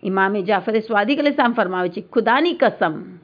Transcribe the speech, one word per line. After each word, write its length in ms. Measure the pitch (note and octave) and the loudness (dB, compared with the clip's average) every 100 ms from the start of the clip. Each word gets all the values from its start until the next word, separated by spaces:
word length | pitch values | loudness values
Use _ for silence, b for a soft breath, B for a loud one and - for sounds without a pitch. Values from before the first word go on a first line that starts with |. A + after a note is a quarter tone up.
ઇમામે 400 | - F#3+ F#3+ G#3 | -2 0 2 0
જાફર 380 | F#3 G3 F#3 A3 | 0 -2 0 -2
સ્વાદિક 380 | A3 G#3 G#3 C#4+ | 0 0 2 2
અલૈહિસ્સલામ 340 | D4 C#4+ A#3+ | 0 2 0
ફરમાવે 360 | A#3+ F#3 F3+ F3+ | 2 -2 0 -2
છે, 120 | F3+ | -4
ખુદાની 540 | - - A3 B3 E4+ | -4 -2 2 2 2
કસમ 480 | - A#3+ - E3+ D3 - - | 2 0 2 -2 -2 -12 -18